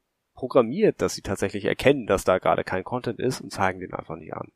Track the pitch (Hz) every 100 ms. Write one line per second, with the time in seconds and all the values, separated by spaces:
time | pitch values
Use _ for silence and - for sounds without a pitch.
0 | _ _ _ - 127 143 113 160 202 -
1 | 92 - - 98 98 101 98 98 127 143
2 | 101 95 - 92 - 87 - 92 - 123
3 | 123 113 123 - 98 - 95 92 90 -
4 | - 80 80 - -